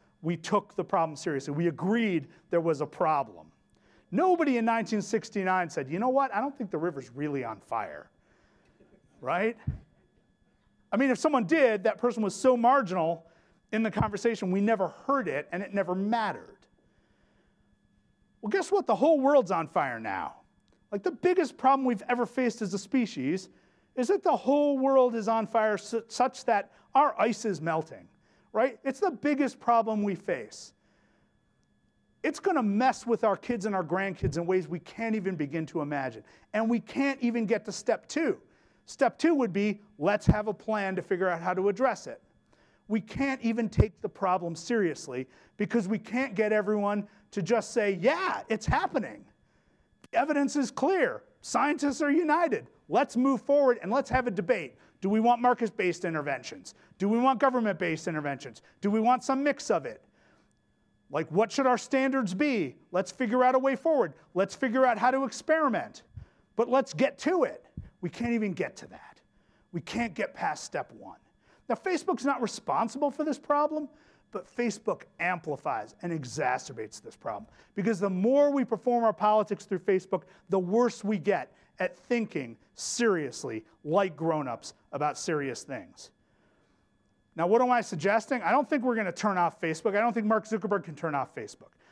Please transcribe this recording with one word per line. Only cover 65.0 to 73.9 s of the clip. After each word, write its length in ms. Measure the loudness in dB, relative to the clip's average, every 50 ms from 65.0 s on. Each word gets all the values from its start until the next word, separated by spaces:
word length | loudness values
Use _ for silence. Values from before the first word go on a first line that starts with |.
| 2 2
to 120 | 2 2 0
experiment. 800 | -2 -6 -6 -2 0 2 2 2 0 0 -2 -4 -6 -10 -18 -20 _ -20 -20 -20 -20 _ _ _ _ _ -2
But 100 | 0 2
let's 260 | 2 2 0 0 0
get 240 | 0 0 0 0 -2
to 240 | -2 0 2 2 2
it." 220 | 0 -2 -4 -16 _ -18 -18 -18 -18 -12 _
We 80 | -8 -8
can't 240 | -6 -6 -4 -2 -2
even 180 | 0 -2 -2
get 240 | -2 -4 -6 -6 -8 -14
to 100 | -20 -20
that. 340 | -20 -20 -20 -20 -20 _ _ _ _ _ _ _ _ _ _ _
We 80 | -10 -10
can't 340 | -8 -6 -4 -4 -4 -4 -4
get 200 | -4 -6 -6 -6
past 320 | -4 -4 -4 -4 -6 -8
step 260 | -8 -8 -8 -8 -8
one. 280 | -12 -20 -18 -18 -20 -20 _ _ _ _ _ _ _ _ _ -4
Now, 60 | -4
Facebook's 500 | -2 -2 -2 -2 -2 0 -2 -2 -2 0
not 160 | -2 -2 0
responsible 720 | -2 -6 -6 -6 -6 -2 -2 0 0 -2 -2 -2 -2 -2
for 120 | -2 -2 -4
this 160 | -4 -4 -4
problem, 480 | -2 0 2 2 2 0 -2 -4 -8 -8